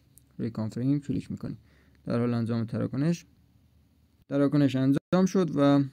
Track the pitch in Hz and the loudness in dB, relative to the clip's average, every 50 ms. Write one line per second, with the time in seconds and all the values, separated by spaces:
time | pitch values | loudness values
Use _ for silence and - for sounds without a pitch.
0 | _ _ _ - _ _ _ - 123 117 113 - 110 110 - 117 123 135 143 147 | _ _ _ -20 _ _ _ -8 -8 -6 -4 -6 -6 -6 -6 -4 -2 0 0 -2
1 | - - - - - - - - - - - - _ _ _ _ _ _ _ _ | -2 -4 -6 -6 -6 -8 -10 -10 -10 -10 -12 -12 _ _ _ _ _ _ _ _
2 | _ - 117 120 120 120 120 117 117 113 117 117 113 107 - 110 117 - - 131 | _ -4 -2 -2 -2 -2 -2 -2 -2 -2 -2 -4 -4 -4 -4 -4 -4 -4 -2 -2
3 | 147 165 170 - - _ _ _ _ _ _ _ _ _ _ _ _ _ _ _ | 0 0 -2 -2 -6 _ _ _ _ _ _ _ _ _ _ _ _ _ _ _
4 | _ _ _ _ _ - 139 139 143 139 139 147 143 135 123 131 131 135 139 151 | _ _ _ _ _ -6 -2 0 2 2 4 4 2 2 2 2 2 2 0 0
5 | - _ - 180 190 190 - 190 180 160 143 143 143 143 143 143 139 131 | 0 _ 2 2 2 2 2 0 0 0 2 2 4 4 4 4 2 0